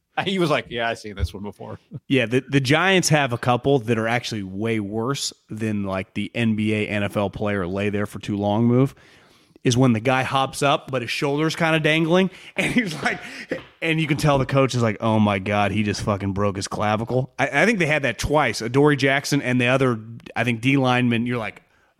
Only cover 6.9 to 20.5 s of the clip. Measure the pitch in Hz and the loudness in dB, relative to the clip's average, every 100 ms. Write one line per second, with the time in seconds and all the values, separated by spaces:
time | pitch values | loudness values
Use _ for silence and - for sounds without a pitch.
6.9 | 104 101 107 101 - 104 101 87 98 104 | -2 -2 -2 -4 -4 -4 -2 -2 -2 -2
7.9 | 101 104 - - 101 101 104 117 123 135 | -2 -4 -6 -6 -2 0 2 4 4 2
8.9 | - - - _ _ _ _ 131 120 131 | -2 -20 -20 _ _ _ _ 0 4 4
9.9 | 110 120 131 120 135 135 - 143 156 - | 2 0 0 0 -2 -2 0 0 0 -2
10.9 | 131 117 - 143 143 160 - 165 160 156 | -6 -4 -4 -2 0 -2 0 0 2 2
11.9 | 160 160 180 190 - - - 156 214 208 | 2 4 4 2 -2 -10 -6 -2 0 -2
12.9 | 151 233 208 - - - 254 - _ 165 | -4 -4 -6 -10 -16 -10 -10 -12 _ -2
13.9 | 160 151 151 147 139 127 139 131 123 113 | 0 0 2 2 2 2 2 2 2 0
14.9 | 107 113 110 104 101 98 104 101 101 104 | 0 2 4 4 2 0 2 2 0 0
15.9 | 95 - 101 101 95 101 95 - - 104 | -2 -2 -2 -2 0 -2 -2 -6 -4 -2
16.9 | 107 113 123 135 - 135 139 190 226 151 | 0 0 -2 -2 -2 0 2 2 2 0
17.9 | 151 135 - - 147 131 104 113 131 147 | 0 -2 -2 0 2 0 -2 0 4 4
18.9 | 143 135 139 - 143 120 123 120 131 131 | 4 2 0 0 -2 0 0 2 2 2
19.9 | 110 110 113 - - 117 | 0 -6 -18 -10 -4 -2